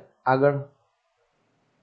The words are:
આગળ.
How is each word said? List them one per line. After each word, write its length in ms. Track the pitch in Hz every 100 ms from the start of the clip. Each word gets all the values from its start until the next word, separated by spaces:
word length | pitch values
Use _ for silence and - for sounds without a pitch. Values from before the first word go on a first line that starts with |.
| - _ 127
આગળ. 320 | 135 143 139 - _ _ _ _ _ _ _ _ _ _ _